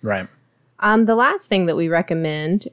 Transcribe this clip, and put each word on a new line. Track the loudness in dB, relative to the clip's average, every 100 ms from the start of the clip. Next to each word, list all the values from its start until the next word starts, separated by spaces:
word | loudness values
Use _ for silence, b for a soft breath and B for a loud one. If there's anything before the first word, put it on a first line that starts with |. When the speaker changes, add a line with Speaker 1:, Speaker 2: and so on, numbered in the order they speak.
Speaker 1:
Right. | -4 -4 -6 _ _ _ _ -4
Speaker 2:
Um, | 2 4 4
the |
last | 2 2 0 -2
thing | 0 0
that | 0
we | 0
recommend, | 0 0 -2 -2 -4 -2 -2 -4